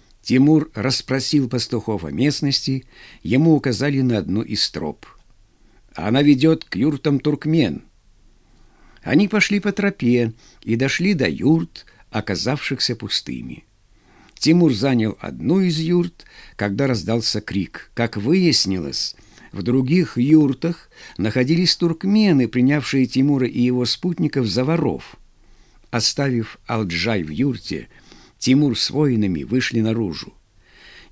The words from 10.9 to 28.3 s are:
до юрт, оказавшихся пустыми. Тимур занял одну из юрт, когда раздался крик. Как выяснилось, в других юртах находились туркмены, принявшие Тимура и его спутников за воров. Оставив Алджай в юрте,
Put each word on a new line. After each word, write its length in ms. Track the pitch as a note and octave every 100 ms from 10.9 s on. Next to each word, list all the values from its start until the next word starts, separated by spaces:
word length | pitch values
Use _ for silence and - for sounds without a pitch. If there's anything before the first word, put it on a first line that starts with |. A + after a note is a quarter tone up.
| - F3+
до 160 | F#3 G#2+
юрт, 560 | C#2 G#2+ E3 E3+ - - - -
оказавшихся 840 | A2 G#2 F#2 G2 C#3+ - C3 - A#2
пустыми. 680 | G#2 - - B1+ B1 A#1+ - _ _ _ _ _ - -
Тимур 340 | - F3 E3
занял 460 | A2+ C3+ B2 A2 -
одну 400 | F2+ - A2 F#3
из 180 | F#3 D#3
юрт, 460 | D#3+ F3 F3 - - - - -
когда 300 | G2+ G2+ C#3
раздался 560 | A#2 E2 A#2 A2 G#2
крик. 480 | - F#2+ F2 - -
Как 220 | - A#2 G#2+
выяснилось, 960 | G#2 F#3 F3 - - F#2+ D2 - - - - - -
в 100 | -
других 540 | F#2 B2+ C3 F3 D#3 -
юртах 760 | C3 D#3 C#3+ C3 E3 E3+ - - - -
находились 580 | G#2 B2+ B2+ E3+ F3+ -
туркмены, 720 | F3 D#3+ F#3+ G#3 G#3 D3 A#2
принявшие 580 | B2 B2+ D3 B2+ C#3 B2
Тимура 400 | C3 C#3 C#3+ B2+
и 140 | -
его 240 | B2 B2
спутников 600 | A#2+ - F3+ E3+ D#3+ C#3 A#2
за 180 | F#2+
воров. 520 | B2+ E3 D3 D2+ - - - _ _ - _ _ -
Оставив 680 | A#2+ A2 - C#3 B2 A2 - -
Алджай 560 | A#2 G#2 E2+ F#2+ A2
в 60 | D#2
юрте, 600 | D2+ C#3 A#2+ - D#2 - - - - -